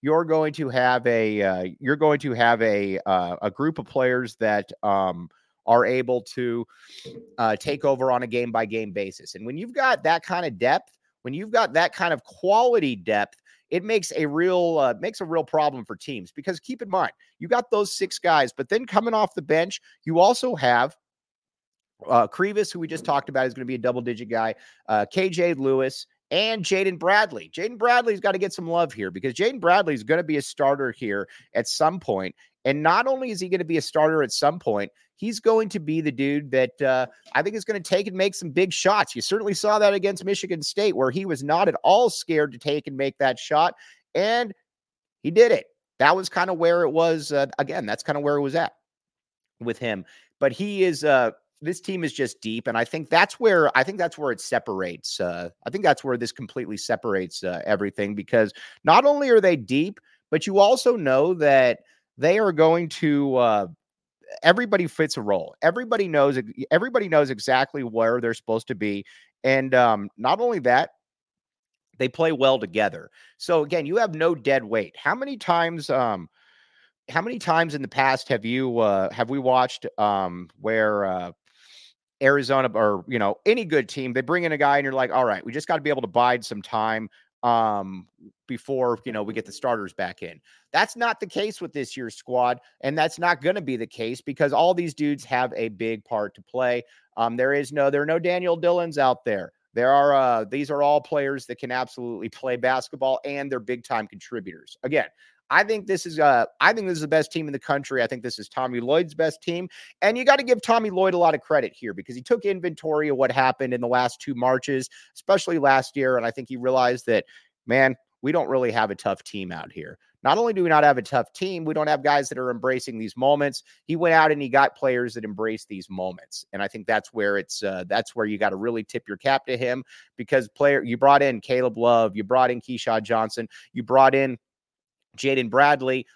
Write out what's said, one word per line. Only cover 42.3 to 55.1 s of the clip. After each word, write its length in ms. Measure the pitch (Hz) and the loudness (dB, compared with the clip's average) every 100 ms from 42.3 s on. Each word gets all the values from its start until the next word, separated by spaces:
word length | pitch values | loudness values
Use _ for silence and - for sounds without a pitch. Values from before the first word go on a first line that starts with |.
| 156 151 | 0 0
to 60 | 120 | -2
take 280 | 151 147 143 | -4 -4 -4
and 100 | 135 | -6
make 220 | 139 - | -6 0
that 180 | 135 120 | -2 -2
shot, 380 | - 151 165 - - _ _ | 0 2 2 0 -16 _ _
and 400 | 165 208 233 226 - _ _ _ _ _ _ | -2 0 0 -2 -8 _ _ _ _ _ _
he 80 | 151 | 2
did 180 | 185 233 | 6 6
it. 160 | 185 - _ _ - | 4 -2 _ _ 2
That 160 | 139 | 4
was 140 | 185 185 | 4 0
kinda 260 | 180 185 | -2 -2
where 280 | 165 170 175 | 0 2 2
it 80 | 165 | 2
was, 420 | 160 165 160 139 | 2 2 0 -2
uh, 140 | 143 135 - | -2 -2 -2
again, 260 | 139 - | -4 -6
that's 200 | 107 104 | -6 -6
kinda 160 | - 143 | -4 -4
where 160 | 143 147 | -2 0
it 60 | |
was 120 | 139 | 0
at 200 | 131 - - _ _ _ _ _ _ _ - | -2 -4 -8 _ _ _ _ _ _ _ -10
with 200 | 117 113 | -8 -6
him. 260 | 120 98 - - _ _ | -6 -6 -8 -20 _ _
But 140 | 139 | -2
he 320 | 123 208 196 | 0 -4 0
is, 180 | 185 143 | 0 0
uh, 300 | 151 135 113 - _ _ | 2 4 2 -4 _ _
this 200 | 147 180 | -10 -8
team 240 | - 185 | -8 -6
is 80 | 156 | -6
just 280 | - 127 - | -4 -6 -6
deep, 280 | 110 113 123 | -8 -6 -4
and 100 | 113 | -4
I 60 | |
think 260 | 120 165 147 | -4 -6 0
that's 300 | 165 202 - | 2 2 2
where, 360 | 226 180 147 131 | 2 4 4 2
I 60 | |
think 160 | 147 202 | 0 -2
that's 200 | 170 - | -6 -4
where 120 | 143 | -6
it 100 | 110 | -6
separates, 760 | - 120 - 95 90 87 - | -4 -4 -4 -6 -6 -10 -10